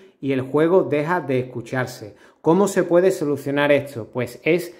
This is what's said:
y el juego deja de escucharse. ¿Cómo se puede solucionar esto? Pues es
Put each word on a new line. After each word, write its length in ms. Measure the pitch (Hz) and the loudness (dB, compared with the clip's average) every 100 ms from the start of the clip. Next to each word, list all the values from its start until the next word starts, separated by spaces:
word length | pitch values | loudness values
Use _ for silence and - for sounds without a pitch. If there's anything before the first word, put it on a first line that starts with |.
| - _ | -20 _
y 120 | 139 | -4
el 100 | 131 | -2
juego 420 | 131 147 165 185 | 0 2 4 4
deja 380 | 143 147 151 180 | 2 0 0 -2
de 180 | 139 127 | -2 -2
escucharse. 760 | 127 123 117 131 123 - 104 - - _ | -4 -8 -8 -6 -6 -8 -18 -20 -20 _
¿Cómo 260 | - 170 202 | 2 2 2
se 160 | 202 | 0
puede 260 | 170 170 185 | 2 4 4
solucionar 640 | 185 147 139 139 143 147 | 2 -2 -4 -2 0 2
esto? 360 | 143 135 - 107 | 2 0 -8 -10
Pues 260 | 127 117 - | -6 -8 -4
es 320 | - 175 175 - | 0 0 -2 -14